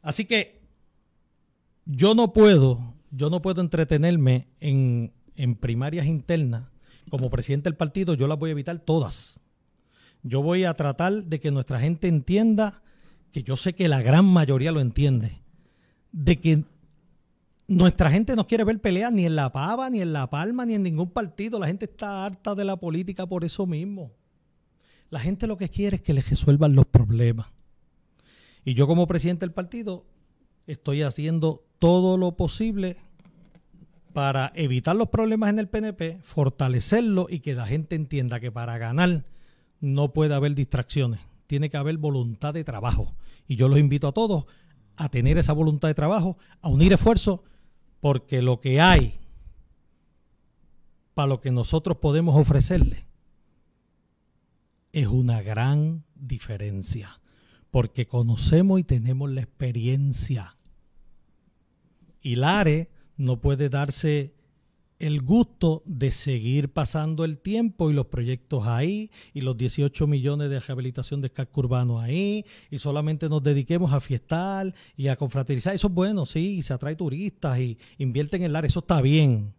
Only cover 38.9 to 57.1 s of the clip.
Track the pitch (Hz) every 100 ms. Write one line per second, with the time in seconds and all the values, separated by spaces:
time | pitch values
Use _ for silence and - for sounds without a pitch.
38.9 | 131 180 170 - - - _ _ _ 143
39.9 | 139 147 156 151 143 143 143 135 123 -
40.9 | 147 123 110 - _ _ 143 151 143 143
41.9 | 160 151 139 120 110 147 156 151 113 117
42.9 | - - - - - _ 120 131 143 147
43.9 | 143 143 170 226 175 - _ _ _ _
44.9 | - 151 123 127 160 139 151 160 147 160
45.9 | 151 151 208 180 - _ _ 165 143 175
46.9 | 190 220 226 - 185 _ _ _ _ _
47.9 | _ 147 135 - 131 127 123 135 131 175
48.9 | 170 123 - - - - - _ _ _
49.9 | _ _ _ _ _ _ _ _ _ _
50.9 | _ _ - 139 131 135 127 117 156 175
51.9 | 165 151 147 170 143 147 139 - 180 -
52.9 | - - _ _ _ _ _ _ _ _
53.9 | _ _ _ _ _ _ _ _ _ _
54.9 | 160 117 123 123 113 101 110 127 147 156
55.9 | 165 151 _ 135 117 - 104 104 98 92
56.9 | 110 101